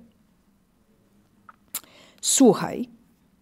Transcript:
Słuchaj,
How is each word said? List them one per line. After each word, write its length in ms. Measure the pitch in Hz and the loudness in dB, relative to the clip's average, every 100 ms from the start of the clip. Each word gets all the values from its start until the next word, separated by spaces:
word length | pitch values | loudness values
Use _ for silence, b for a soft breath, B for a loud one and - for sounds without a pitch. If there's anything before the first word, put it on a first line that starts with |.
| - _ _ _ _ _ _ _ _ _ _ _ _ _ - - _ - b b b b | -20 _ _ _ _ _ _ _ _ _ _ _ _ _ -20 -20 _ -18 b b b b
Słuchaj, 680 | - - 247 165 165 - 247 - _ _ _ _ | -4 4 4 2 -4 -10 -12 -18 _ _ _ _